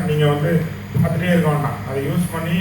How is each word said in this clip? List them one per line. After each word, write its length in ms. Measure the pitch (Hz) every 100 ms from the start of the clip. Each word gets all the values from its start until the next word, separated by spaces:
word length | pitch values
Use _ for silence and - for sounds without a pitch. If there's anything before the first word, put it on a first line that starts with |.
| 151
நீங்க 140 | 151 147
வந்து 180 | 147 165 170 - - -
பார்த்துட்டே 380 | - 165 165 180
இருக்க 160 | 170 151
வேண்டாம், 260 | 147 - - 131
அதை 100 | 135 143
யூஸ் 220 | 175 175
பண்ணி 200 | 165 165 180